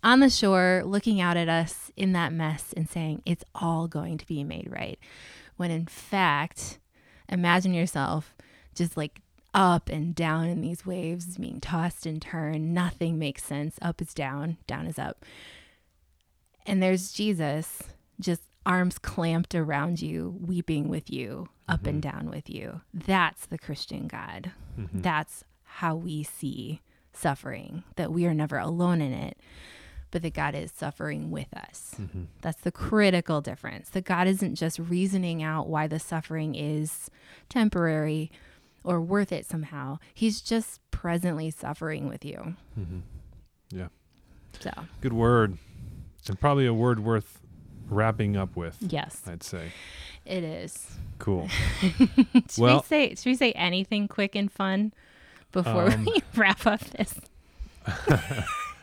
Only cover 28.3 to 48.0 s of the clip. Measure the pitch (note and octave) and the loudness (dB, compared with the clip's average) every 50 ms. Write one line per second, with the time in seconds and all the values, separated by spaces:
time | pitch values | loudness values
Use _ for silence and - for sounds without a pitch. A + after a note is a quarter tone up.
28.3 | D#3+ D3+ D3+ D3+ C#3+ C3+ F#2 - E3+ E3+ F3 F3 F3+ E3 D3+ C3+ B2+ - - - | 2 2 0 0 -2 -2 -2 -2 0 2 2 4 4 2 2 0 -2 -4 -6 -8
29.3 | - - _ - - - - - - - - - - - - - - F3+ E3 E3 | -10 -14 _ -20 -20 -20 -20 -20 -20 -20 -20 -18 -16 -16 -10 -6 -6 -4 -4 -4
30.3 | D#3 - D3+ C#3+ - D3 D#3+ - - - - C#3+ D3 - - D3+ D3 D3 D3+ D#3 | -4 -2 -2 -2 -2 -4 -8 -10 -10 -8 -8 -8 -8 -6 -6 -6 -6 -6 -6 -6
31.3 | D#3+ D3+ C3+ - - - - - - - - - - - G2+ F2+ - F#2+ F2 E2+ | -6 -8 -8 -10 -12 -16 -16 -16 -18 -18 -18 -14 -12 -10 -10 -10 -8 -10 -10 -10
32.3 | - - - E3 D#3+ - - F3+ - - - - - G#3+ G#3 G3 F#3 F3 E3 - | -12 -10 -8 -8 -6 -4 -4 -6 -4 -4 -2 0 4 6 6 6 6 4 2 2
33.3 | E3 D3+ D3 - - - - - - - - - - F#3+ F3+ - F#3+ F3 F3+ F#3 | 0 -2 -2 -4 -8 -8 -10 -10 -10 -10 -10 -6 -6 -4 -2 0 2 2 4 4
34.3 | F#3+ F#3+ G3 F#3 - D#3 E3 E3 - - E3 E3+ F3 F3+ F#3+ G3 F#3+ F#3+ F#3 F3 | 4 2 0 -2 -2 -2 -2 -2 -2 -4 -4 -2 0 0 2 2 2 0 0 0
35.3 | E3 E3 D#3 D#3 D#3 D#3+ C#3+ - D#3+ D3+ D#3 D#3 D#3 D#3 - - - D#3+ D#3 - | -2 -2 -2 -2 -2 -2 -2 -2 -2 -2 0 0 -2 -4 -4 -4 -6 -6 -4 -4
36.3 | D#3+ D#3+ D#3 D#3 C#3+ - D3 D3 D3+ D3+ D3+ D#3 - - - - - _ - - | -4 -4 -2 -2 -2 -2 -2 -2 -2 -2 -2 -2 -4 -8 -12 -14 -18 _ -20 -20
37.3 | - - - - - B3+ A3+ G#3+ - F#3 E3+ E3 D#3+ D#3 D3+ D#3 D3+ D#3 D#3 D#3+ | -20 -20 -12 -4 2 2 4 4 4 2 2 2 2 2 2 0 0 -2 -4 -6
38.3 | - - - - - _ _ _ _ _ - F3 F3+ E3+ E3 E3 F#3+ G3+ G3+ - | -10 -14 -20 -20 -20 _ _ _ _ _ -4 -2 0 0 0 2 2 2 2 2
39.3 | F#3 D#3 - - - D#3+ D#3 D3 - C#3+ C3+ C3+ C#3 D#3 - - - - A3+ A3+ | -2 -4 -6 -6 -6 -6 -6 -6 -8 -8 -8 -8 -8 -10 -12 -14 -4 0 0 0
40.3 | G#3 - - - A#3 A3+ A3 - - - _ _ - - - F3 E3+ E3+ F3 F3+ | 0 0 -2 -2 -2 -2 -2 -2 -8 -18 _ _ -8 -4 -2 0 0 0 0 0
41.3 | E3 D3+ D#3+ D#3+ D#3 - - - D3+ - D#3+ D#3+ D#3 D3+ C#3+ C#3+ - - - C#3+ | -2 -2 -4 -6 -6 -8 -8 -8 -8 -6 -6 -6 -4 -4 -4 -6 -8 -8 -10 -12
42.3 | - - - D#3+ F3 F#3 - - - - G2 E2 F2+ F2+ F2+ - - - - - | -12 -10 -10 -10 -12 -12 -14 -14 -10 -8 -8 -8 -8 -8 -10 -12 -14 -18 -18 -18
43.3 | - - - _ _ _ _ - - F2+ F2+ F2 - _ _ _ _ _ _ - | -20 -20 -20 _ _ _ _ -14 -10 -10 -10 -10 -12 _ _ _ _ _ _ -20
44.3 | - - - - - - - - - - - E3 - - - C3+ A2+ A2+ A#2 A#2 | -20 -20 -20 -20 -16 -12 -12 -10 -10 -10 -12 -16 -10 -6 -4 -2 2 4 6 6
45.3 | B2 A#2 A2 G#2 F#2 - - - - - - - - - - - - - - - | 8 8 6 4 2 -4 -12 -16 -18 -16 -14 -14 -14 -14 -16 -18 -18 -14 -8 -8
46.3 | G2 - - C#3+ C#3+ C#3 C3+ B2 A#2 A2 A#2 B2 A#2+ A2 G#2 A2+ A2+ A2 G#2 - | -4 0 2 2 4 4 4 4 4 4 4 4 2 2 2 2 2 0 0 -2
47.3 | - - - - - - - - - - - - G#2 G2+ | -10 -20 -20 -20 -20 -20 -20 -20 -18 -14 -8 -2 0 2